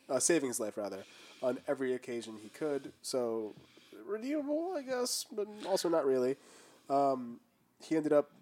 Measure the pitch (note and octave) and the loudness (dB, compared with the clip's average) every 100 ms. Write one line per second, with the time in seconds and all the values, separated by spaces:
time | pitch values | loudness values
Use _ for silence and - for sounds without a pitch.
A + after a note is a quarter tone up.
0 | - C3+ - E3 C3+ A#2 G#2+ G#2+ G2+ F#2+ | -2 2 4 4 2 -2 -4 -4 -6 -6
1 | - - - - C3 B2+ - C3+ C3 B2+ | -12 -18 -20 -4 -2 -2 -2 -2 0 -2
2 | C3 A#2 A2 A2 G#2+ - D#3 C#3 C#3 - | -4 -8 -8 -12 -14 -6 -4 -4 -6 -12
3 | - C3 A#2+ A2+ G#2+ - - - - G3+ | -4 -2 0 -2 -4 -10 -20 -20 -20 -16
4 | G#3+ G#3+ B3+ D4+ C#4 D4+ F4 E4+ C4 B3+ | -8 -6 -4 -4 -2 -2 -2 -4 -4 -2
5 | B3 - - A3 G3+ - - F#3+ F3 E3 | -2 -4 -6 -6 -6 -6 -2 0 2 4
6 | C#3 C3 B2+ C3+ - - - - - C#3 | 4 4 4 0 -8 -20 -20 -16 0 4
7 | C#3 C3 A#2+ A#2+ _ _ _ _ - D#3+ | 4 2 -2 -12 _ _ _ _ -2 0
8 | D3+ D3 D3 - | 6 4 4 -2